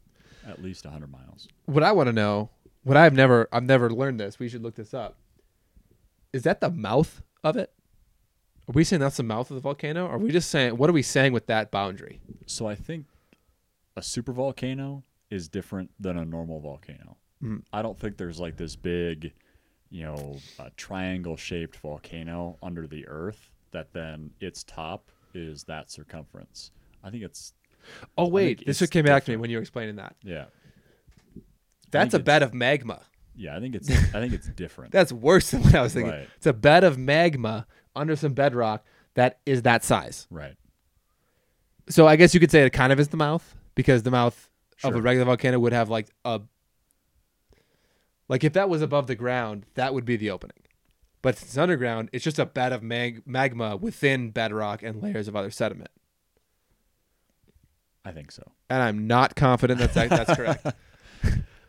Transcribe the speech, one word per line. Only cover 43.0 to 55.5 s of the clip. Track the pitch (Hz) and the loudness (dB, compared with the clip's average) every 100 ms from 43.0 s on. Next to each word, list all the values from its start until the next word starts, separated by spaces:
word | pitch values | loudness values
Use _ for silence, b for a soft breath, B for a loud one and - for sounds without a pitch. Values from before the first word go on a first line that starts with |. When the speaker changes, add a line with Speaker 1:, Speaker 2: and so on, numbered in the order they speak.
Speaker 2:
is | 147 | 2
the | 160 | 0
mouth, | 147 165 - - - | -2 -2 -6 -20 -10
because | - 131 127 | -2 4 4
the | 117 | 2
mouth | 123 120 - _ _ _ _ | 2 0 -2 _ _ _ _
of | 139 | -4
a | 123 | 0
Speaker 1:
Sure. | |
Speaker 2:
regular | 117 127 | 2 2
volcano | 123 123 131 127 | 2 2 2 2
would | 117 | 2
have, | 120 107 | 2 0
like, | 113 107 _ 120 | -2 -6 _ -6
a, | 110 107 _ _ _ _ _ _ _ _ _ _ _ _ _ _ _ _ _ - | -6 -8 _ _ _ _ _ _ _ _ _ _ _ _ _ _ _ _ _ -6
like, | 131 | -2
if | 151 | 0
that | 180 196 | 2 2
was | 160 | 0
above | 151 143 131 | 0 -2 -2
the | |
ground, | 113 123 123 113 104 - | -4 -4 -4 -4 -8 -10
that | - 131 | -4 -4
would | 135 | -2
be | 117 117 | -2 -2
the | 104 | -4
opening. | 92 50 _ _ _ _ _ _ _ | -6 -12 _ _ _ _ _ _ _
But | 131 - | -4 -4
if | |
it's | - 131 | -6 -2
underground, | 180 156 123 113 113 | -2 0 -2 -4 -8
it's | 127 | -8
just | 160 151 | -6 -4
a | 131 | -4
bed | 135 127 | -4 -4
of | 123 | -4
mag-, | 113 120 120 113 - | -6 -6 -6 -8 -8
magma | 127 135 117 110 101 | -2 -2 -2 -6 -6
within | 226 - 143 131 120 | -8 -2 0 0 -2
bedrock | 113 113 107 104 104 | -4 -4 -4 -6 -6
and | 107 107 | -10 -10
layers | 208 110 104 | -8 -6 -6
of | 104 | -6
other | 98 | -6